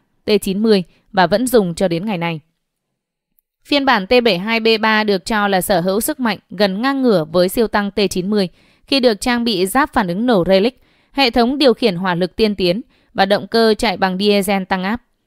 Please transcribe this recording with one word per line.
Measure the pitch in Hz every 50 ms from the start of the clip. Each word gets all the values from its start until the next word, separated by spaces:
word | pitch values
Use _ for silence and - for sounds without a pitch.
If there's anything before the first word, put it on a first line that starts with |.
| _ _ _ _ -
T | - 214 196
chín | - 196 185 202
mươi | 220 226 208 190 170 _ _ _ _ _
và | - 190 180
vẫn | 160 202 202 262
dùng | 247 - 226 190 175 165
cho | - 196 180
đến | 170 165 196
ngày | 226 196 170
nay. | 170 170 165 151 _ _ _ _ _ _ _ _ _ _ _ _ _ _ _ _ _ _ _ _ _ _ _ _ _
Phiên | - 285 285 277
bản | 262 240 202 185
T | - 247 247 233
bảy | 233 185 170
hai | 190 220 233 226
B | 220 226 226 214
ba | 220 220 214 214 214
được | 208 196 180 -
cho | - 226 208 208 202
là | 196 185
sở | 180 - 196 170
hữu | 170 190 190 226
sức | - - 302 -
mạnh | 247 220 185 - _ -
gần | 185 180 208 196 185 208
ngang | 247 277 277 269
ngửa | 254 247 202 165 151
với | 156 165 180 180 196
siêu | - 247 220 202
tăng | - 208 202 202
T | - 214 202 185
chín | - 185 175 202
mươi | 214 208 190 170 _ _ _ _ _ _ _
khi | - 277 277
được | 240 240 214 190
trang | - 254 240 240 233
bị | 240 214 170 185
giáp | 190 - 262 302 -
phản | - 254 202 175
ứng | 175 196 240
nổ | 254 233 180 165
Relic, | 175 190 190 202 254 - _ _ _ _ _ _ _
hệ | - 277 269 240
thống | - 254 233 240 294 269
điều | 302 247 220
khiển | - 247 214 175
hỏa | 170 190 185 175
lực | 170 185 175 -
tiên | - 220 214 202
tiến | - 185 175 175 233 - _ _ _ _ _ -
và | 185 196
động | 196 202 165 131
cơ | - - 226 226 220 214 -
chạy | 240 214 180
bằng | - 196 185 185 185
diesel | 208 208 202 202 185 208 196 190 185
tăng | - 196 185
áp. | 185 196 226 - _ _ _ _ _